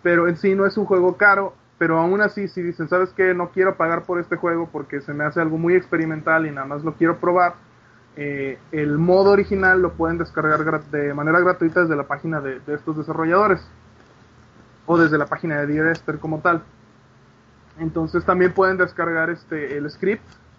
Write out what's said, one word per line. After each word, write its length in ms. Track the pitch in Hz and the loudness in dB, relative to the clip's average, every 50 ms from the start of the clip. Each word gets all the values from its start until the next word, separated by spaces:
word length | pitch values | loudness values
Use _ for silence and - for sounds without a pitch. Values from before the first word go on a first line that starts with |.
| - | 0
pero 240 | 175 175 170 170 180 | 2 2 4 2 2
en 80 | 190 | 0
sí 180 | 160 - 196 190 | 0 0 0 2
no 100 | 196 196 | 2 2
es 100 | 196 196 | 0 0
un 80 | 220 202 | -2 -2
juego 300 | - 196 185 180 180 180 | 0 2 2 2 2 2
caro, 380 | 185 208 202 196 196 196 180 - _ _ _ _ - | 4 4 4 4 4 2 -4 -8 _ _ _ _ -2
pero 200 | 170 165 165 165 | 0 0 2 2
aún 220 | 165 175 190 202 208 | 2 2 2 2 0
así 260 | 202 - 208 196 - | 0 -2 -4 -8 -8
si 140 | - 185 175 | -6 -6 -6
dicen, 260 | 175 170 - 165 147 | -6 -6 -6 -4 0
"¿Sabes 220 | 175 185 185 185 | 0 0 0 0
qué? 240 | - - 185 185 185 | 0 0 0 2 2
No 160 | 175 175 170 | 0 -4 -4
quiero 260 | - 185 185 190 190 | -2 0 0 0 0
pagar 260 | - 165 165 170 170 165 | 0 0 0 -2 -2 -4
por 140 | - 180 175 | -4 -4 -4
este 180 | 165 - 170 | -4 -4 -6
juego 320 | 165 - 175 165 165 170 160 - | -4 -2 -2 -2 -2 -4 -6 -8
porque 280 | 151 139 - - 143 | -10 -10 -8 -10 -10
se 120 | - - 143 | -8 -8 -6
me 120 | 147 151 | -4 -4
hace 160 | 151 143 175 | -2 -2 0
algo 180 | 165 156 160 160 | -2 0 0 0
muy 160 | 165 170 180 | 2 2 2
experimental 720 | 185 180 - 180 165 160 160 156 156 151 165 160 160 160 | 2 2 0 -2 -2 -2 -2 -4 -4 0 2 2 2 2
y 40 | 156 | -2
nada 160 | 143 139 135 | -6 -8 -10
más 160 | 139 143 147 147 | -8 -8 -6 -6
lo 120 | 160 151 | -6 -2
quiero 240 | - 165 165 175 170 | 2 2 2 2 2
probar", 360 | - 180 175 180 175 175 175 - _ _ _ _ _ _ _ _ _ _ - | 0 2 2 4 2 2 0 -4 _ _ _ _ _ _ _ _ _ _ -14
eh, 420 | 151 147 143 143 139 139 135 127 - - - - | -12 -10 -8 -6 -6 -6 -8 -8 -10 -12 -8 -6
el 260 | 156 151 147 147 156 | -4 -2 0 0 2
modo 320 | 165 180 180 190 196 196 | 2 4 4 4 6 6
original 500 | 202 196 196 - 214 190 190 185 185 185 | 6 4 4 2 0 0 2 4 4 4
lo 120 | 185 165 165 | 2 0 0
pueden 260 | 160 165 165 170 170 | -2 -4 -2 -2 -4
descargar 460 | 165 - - 160 156 156 156 151 156 | -6 -6 -4 -2 0 0 0 0 0
gra-, 200 | 160 156 151 151 - | -2 -4 -4 -4 -6
de 240 | 151 147 143 143 143 | -6 -4 -4 -4 -4
manera 240 | 147 147 156 160 175 | -4 0 2 2 4
gratuita 420 | 180 180 180 180 170 165 160 180 175 | 4 2 2 0 0 0 2 2 0
desde 120 | 165 156 | 0 0
la 80 | 147 139 - | -2 -4 -6
página 320 | 143 147 - 165 160 151 | -8 -8 -6 -6 -6 -6
de, 180 | 139 135 131 127 | -6 -8 -10 -10
de 140 | 143 147 147 | -8 -8 -8
estos 220 | 147 - 160 156 | -8 -6 -8 -8
desarrolladores 640 | 156 151 160 151 156 160 160 175 196 214 208 185 - - - - - - - - - - - - _ - _ _ - - _ _ - - - _ _ _ | -8 -6 -8 -6 -4 -2 0 2 2 4 2 2 0 -4 -10 -20 -20 -20 -20 -20 -20 -20 -20 -20 _ -20 _ _ -20 -20 _ _ -20 -20 -20 _ _ _
o 120 | - 170 165 | 0 2 4
desde 200 | 165 151 156 147 | 4 4 2 0
la 80 | 143 | -2
página 340 | - 156 - - 165 151 147 | -2 -6 -6 -6 -4 -4 -4
de 60 | 147 143 | -4 -2
Dear 180 | 147 156 156 | -2 0 0
Esther 320 | 165 165 165 - - 151 151 | 0 -2 -2 -4 -10 -10 -8
como 220 | - 151 156 151 | -6 -8 -6 -2
tal. 220 | - 180 170 160 - - _ _ _ _ _ _ _ _ _ _ _ _ _ _ _ _ _ _ _ _ - 160 | 0 0 0 0 -2 -10 _ _ _ _ _ _ _ _ _ _ _ _ _ _ _ _ _ _ _ _ -14 -8
Entonces 460 | 165 160 160 165 160 156 - 175 170 | -8 -6 -4 -4 -4 -2 -4 -2 2
también 280 | - 180 180 180 175 165 | 2 2 4 4 2 4
pueden 240 | 190 190 185 190 | 2 2 2 2
descargar 540 | 180 180 175 - - 170 170 165 160 160 165 | 0 -2 -2 -2 -4 -4 -2 -2 -2 -2 -2
este, 460 | 170 165 - - 165 156 147 127 139 147 | -4 -8 -10 -10 -10 -8 -8 -8 -8 -8
el 120 | 143 151 | -8 -10
script, 320 | 147 - - 185 220 220 - - - _ _ _ _ | -8 -4 -2 -2 -2 -4 -6 -16 -20 _ _ _ _